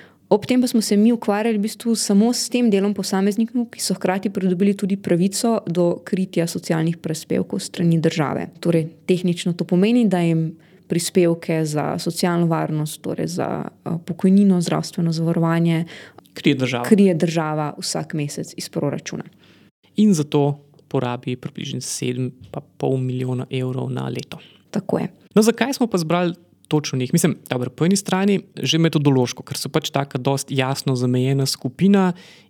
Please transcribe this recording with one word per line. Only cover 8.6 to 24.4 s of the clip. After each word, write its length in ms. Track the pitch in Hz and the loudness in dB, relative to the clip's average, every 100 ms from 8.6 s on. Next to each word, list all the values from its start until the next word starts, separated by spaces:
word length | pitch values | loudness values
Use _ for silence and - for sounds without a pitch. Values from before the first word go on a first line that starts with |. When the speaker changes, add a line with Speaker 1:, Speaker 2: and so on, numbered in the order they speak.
| 170 165 160 - | 0 0 0 -8
Speaker 1:
tehnično 500 | - 180 180 175 185 | -2 0 0 -2 -2
to 120 | 170 | -4
pomeni, 380 | 170 180 208 240 | 0 2 4 4
da 140 | 220 180 | 2 2
jim 380 | 170 165 160 - _ - - | 2 2 0 -6 _ -20 -4
prispevke 720 | 170 170 190 170 165 - 160 | -4 0 2 2 2 -2 -2
za 320 | 156 151 151 170 | 0 -2 -2 -4
socialno 500 | 170 165 180 170 170 | -4 -2 0 2 2
varnost, 540 | 160 156 156 151 - | 0 -2 -2 -4 -6
torej 260 | - - 160 | -8 -4 -4
za, 200 | 170 - - - _ | -4 -4 -4 -8 _
uh, 200 | - 170 | -6 -6
pokojnino, 580 | - 165 190 196 202 180 | -6 -2 4 4 6 4
zdravstveno 540 | 170 156 165 - 170 | 2 -2 -4 -4 -2
zavarovanje, 720 | 160 165 170 165 165 170 165 165 - - - _ | 0 0 0 2 2 2 0 -2 -10 -20 -20 _
Speaker 2:
Krije 220 | - - 131 | -2 0 2
država. 280 | 127 123 | 0 -2
Speaker 1:
krije 300 | 120 208 196 | 4 6 6
država 600 | 165 170 160 156 151 151 | 4 0 0 -2 -2 -4
vsak 400 | - - 160 156 | -6 -6 -6 -6
mesec 360 | 156 147 - - | -6 -6 -6 -10
iz 140 | - - | -12 -8
proračuna. 560 | 170 185 - - - - _ _ _ _ _ _ - | -4 -4 -4 -8 -10 -12 _ _ _ _ _ _ 2
Speaker 2:
In 140 | 214 | 4
za 120 | 165 | 4
to 340 | 147 147 143 143 _ _ | 2 2 2 -2 _ _
porabi 500 | _ 139 123 123 127 | _ -4 -2 -6 -8
približno 460 | 123 - - 139 127 | -8 -10 -10 -10 -8
sedem 480 | - - 127 123 127 - - | -8 -6 -6 -4 -6 -8 -14
pa 140 | 143 | -14
pol 360 | - - 139 131 | -14 -6 -2 -2
milijona 500 | 127 127 127 127 127 | -4 -4 -6 -6 -6
evrov 400 | 131 127 127 127 | -6 -6 -6 -6
na 160 | 127 131 | -6 -6
leto. 320 | 131 - - | -8 -10 -16